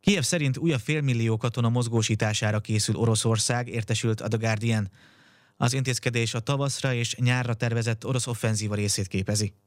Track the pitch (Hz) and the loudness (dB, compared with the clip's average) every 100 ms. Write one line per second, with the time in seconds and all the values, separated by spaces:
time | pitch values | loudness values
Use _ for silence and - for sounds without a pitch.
0 | - 196 139 175 143 127 165 139 - 151 | 4 2 2 2 2 2 2 0 0 0
1 | 139 120 113 110 120 113 117 120 117 113 | 2 2 2 2 0 0 2 2 2 2
2 | 107 107 110 107 107 107 - 107 104 101 | 2 2 0 0 0 0 0 0 0 2
3 | 113 110 117 113 - 120 120 117 107 113 | 2 2 2 0 0 -2 -2 -6 -2 0
4 | 117 107 - 110 113 110 117 110 98 - | 0 0 -2 -2 0 0 0 0 0 -6
5 | - - - _ _ _ 123 131 135 123 | -20 -20 -20 _ _ _ 0 0 -2 -2
6 | - 120 117 120 113 143 139 - 139 123 | -2 0 -2 -2 -2 -2 -2 -2 -2 -2
7 | 117 - 123 127 120 117 120 117 117 113 | -2 0 0 0 0 -2 0 0 -2 -2
8 | 110 127 120 113 117 107 107 104 104 - | -2 -2 -2 -2 -2 -2 -2 -2 -2 -2
9 | 95 95 95 104 104 - | -2 -4 -2 -2 -2 -6